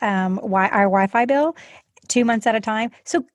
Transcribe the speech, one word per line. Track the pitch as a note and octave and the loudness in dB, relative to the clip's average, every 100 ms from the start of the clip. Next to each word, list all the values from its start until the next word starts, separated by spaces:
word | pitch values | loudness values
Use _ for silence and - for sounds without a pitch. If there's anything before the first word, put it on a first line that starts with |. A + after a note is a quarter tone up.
um, | G#3 F#3+ F#3 F#3 | -2 -2 -2 -4
wi-, | A3+ F#3+ F#3+ | -2 0 2
our | - | 2
Wi-Fi | G3+ G3 G3 A#3 A#3+ | 2 2 2 0 0
bill | C#4 D4+ E4 - - _ _ _ | 2 0 -4 -16 -20 _ _ _
two | B3 | 0
months | A#3 A3+ A#3 | 0 0 0
at | |
a | A3+ | -2
time. | G#3+ G#3+ A#3 - | -2 -4 -6 -10
So | - E4+ - | -6 -4 -6